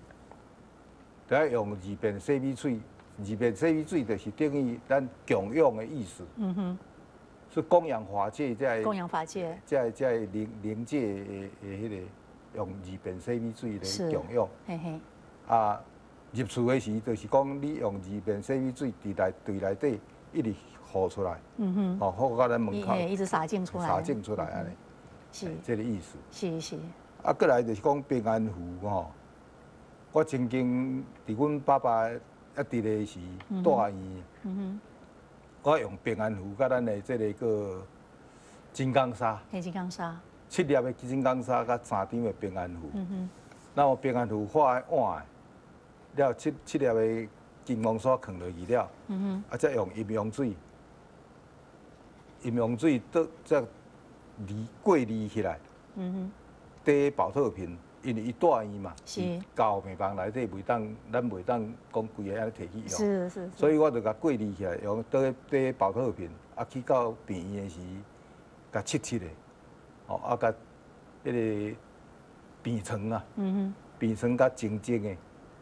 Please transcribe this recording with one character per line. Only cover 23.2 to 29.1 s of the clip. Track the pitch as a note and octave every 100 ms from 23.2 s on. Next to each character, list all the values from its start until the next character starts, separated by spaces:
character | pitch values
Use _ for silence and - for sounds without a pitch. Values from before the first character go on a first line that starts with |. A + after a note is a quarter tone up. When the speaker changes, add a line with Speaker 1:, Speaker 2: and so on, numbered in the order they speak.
| F#3+
Speaker 2:
洒 | E3 D#3+
净 | G3+ F3+
出 | F3+
来。 | E3
Speaker 1:
洒 | F#2
净 | - A#2
出 | G#2 G2+
来 | E2
安 | F#2
尼。 | F2+
Speaker 2:
嗯 |
哼。 | F#2 - - - - -
是。 | - F3
Speaker 1:
哎， | D#3+
这 | B2 A2
个 |
意 | A#2 G2+
思。 | - - -
Speaker 2:
是， | - F#3 D#3+
是。 | - D#3 E3 - - -
Speaker 1:
啊， | -
过 | - E3+
来 | B2
就 | A#2
是 | G2+
讲 | D3 C#3+
平 | C3+ B2+
安 | G#2+ A2+ G#2+
符 | F2 F2 F2+ G#2
吼， | F#2+ E2